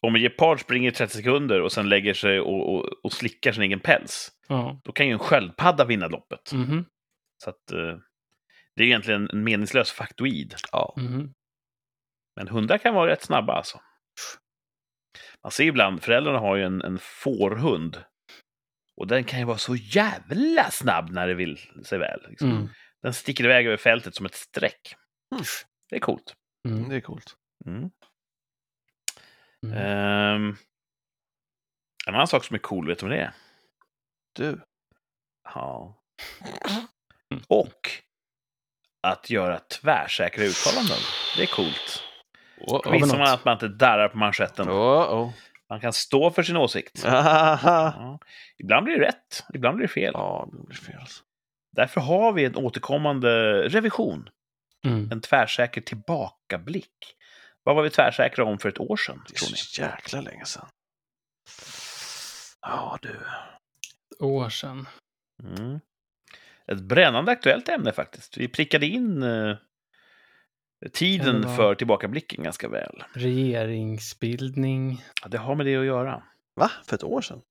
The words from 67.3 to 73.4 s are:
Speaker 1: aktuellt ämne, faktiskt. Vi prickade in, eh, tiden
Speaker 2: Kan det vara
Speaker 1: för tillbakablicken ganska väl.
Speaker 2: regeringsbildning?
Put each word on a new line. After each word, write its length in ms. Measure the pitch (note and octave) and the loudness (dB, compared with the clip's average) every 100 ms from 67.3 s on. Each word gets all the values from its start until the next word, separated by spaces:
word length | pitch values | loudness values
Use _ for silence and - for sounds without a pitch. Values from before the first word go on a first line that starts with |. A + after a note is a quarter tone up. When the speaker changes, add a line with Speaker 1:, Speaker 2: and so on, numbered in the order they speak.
Speaker 1:
aktuellt 380 | B3 - F3 - | 0 2 2 0
ämne, 220 | E4 C3+ | -2 -2
faktiskt. 440 | - - - - - | -2 -6 -10 -20 -8
Vi 100 | B2 | -8
prickade 380 | - D#3 D3+ D3 | -4 0 0 0
in, 380 | A3+ A#3+ E3+ | -2 -2 -2
eh, 340 | B2+ A2+ G#2+ G#2 _ _ _ _ _ _ _ _ _ _ _ _ - | -2 -2 -2 -4 _ _ _ _ _ _ _ _ _ _ _ _ -12
tiden 320 | - F3 F#3+ C#3 | 0 2 4 4
Speaker 2:
Kan 100 | A#2+ | 2
det 60 | G#2+ | 2
vara 100 | B2 | 4
Speaker 1:
för 180 | G#2+ G2+ | 4 4
tillbakablicken 680 | A#2+ G#2 G2 C3 - - | 2 2 2 -6 -8 -10
ganska 260 | D#2 - - | -8 -8 -8
väl. 340 | A1 G1+ - - | -6 -8 -12 -16
Speaker 2:
regeringsbildning? 1900 | - B2 B2+ | -4 -2 2